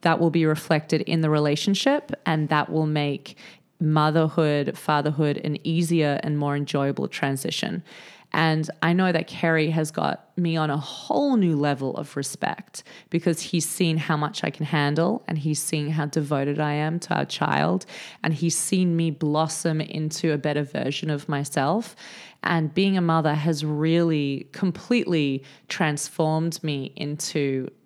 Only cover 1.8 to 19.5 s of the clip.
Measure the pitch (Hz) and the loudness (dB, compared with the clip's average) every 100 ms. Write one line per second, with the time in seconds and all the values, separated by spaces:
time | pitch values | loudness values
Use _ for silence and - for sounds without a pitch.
1.8 | - 285 - - - 160 151 151 - 156 | 2 2 -2 -8 -2 0 2 0 2 0
2.8 | 156 151 147 139 - - - - _ _ | 2 0 0 -2 -8 -20 -20 -20 _ _
3.8 | 156 156 151 160 160 160 156 147 139 - | 2 4 4 4 2 2 2 2 0 -4
4.8 | - 151 147 147 151 147 151 147 - 165 | 0 2 2 2 0 0 -2 -4 0 0
5.8 | 170 170 151 143 160 147 147 143 143 147 | 2 2 2 0 0 0 0 0 -2 0
6.8 | 139 139 - - 139 135 - - - 180 | 0 0 -4 -2 -2 -2 -4 -4 -4 -4
7.8 | - - - - - - 160 156 156 - | -8 -18 -20 -20 -4 2 2 2 -2 -2
8.8 | 160 175 185 170 165 - 170 160 156 160 | 0 2 2 2 -2 -2 2 2 2 2
9.8 | 156 - - - - - 170 165 156 143 | -2 -2 -2 -4 -8 -2 0 0 0 -2
10.8 | 143 - - - 285 247 185 151 147 139 | -4 -12 -4 0 2 4 4 4 2 0
11.8 | 135 - 147 - 139 - - - - - | -2 -4 -6 -6 -8 -6 -8 -8 -12 -18
12.8 | - - - 170 175 160 - 175 151 - | -18 -20 -6 -2 0 -2 -2 -4 -4 -2
13.8 | 175 160 147 156 147 - - - 156 156 | 0 0 0 -2 -2 -2 -4 -4 -2 0
14.8 | 143 147 170 233 - 160 147 151 - 156 | 2 2 0 -2 -4 -4 -2 -2 -2 -4
15.8 | 147 156 151 160 147 147 139 147 151 147 | -2 -2 -2 -2 -2 0 0 0 0 0
16.8 | 151 170 - - - - - - 76 185 | -2 -2 -2 -2 -2 -2 0 2 2 0
17.8 | - - - - - 151 170 - - 190 | -4 -16 -16 -6 -2 0 0 0 0 2
18.8 | 180 165 165 139 151 151 160 | 2 2 0 0 0 0 0